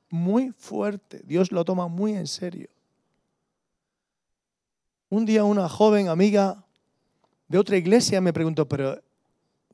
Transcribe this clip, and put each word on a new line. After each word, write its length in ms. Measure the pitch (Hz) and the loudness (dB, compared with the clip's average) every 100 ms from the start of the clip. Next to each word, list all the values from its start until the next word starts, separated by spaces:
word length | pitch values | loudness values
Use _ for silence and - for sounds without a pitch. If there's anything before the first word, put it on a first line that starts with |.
| _ | _
Muy 400 | 165 175 220 262 | -4 0 0 -2
fuerte. 720 | 226 - - 202 202 - - - | -6 -10 -6 -4 -6 -12 -20 -4
Dios 260 | 165 185 | 0 0
lo 140 | 190 170 | 0 -2
toma 220 | 185 175 | -2 -4
muy 260 | 170 208 | -4 -4
en 140 | 208 156 | -4 -6
serio. 420 | - 180 175 - _ _ _ _ _ _ _ _ _ _ _ _ _ _ _ _ _ _ _ _ _ _ _ _ | -8 -10 -12 -16 _ _ _ _ _ _ _ _ _ _ _ _ _ _ _ _ _ _ _ _ _ _ _ _
Un 160 | 202 220 | -2 2
día 180 | 220 | 2
una 240 | 208 208 170 | 2 2 -2
joven 420 | - 214 208 190 | 2 4 4 2
amiga 540 | 160 202 202 196 185 _ _ _ _ _ _ _ _ - | 2 2 4 2 -2 _ _ _ _ _ _ _ _ -2
de 100 | 170 | 0
otra 200 | 202 190 | 2 0
iglesia 440 | 170 226 - 196 | 2 2 2 0
me 120 | 185 | 0
preguntó, 340 | 160 160 156 139 | 0 -2 -2 -2
"¿Pero, 340 | 135 135 - - _ _ _ _ _ _ | -2 -4 -6 -14 _ _ _ _ _ _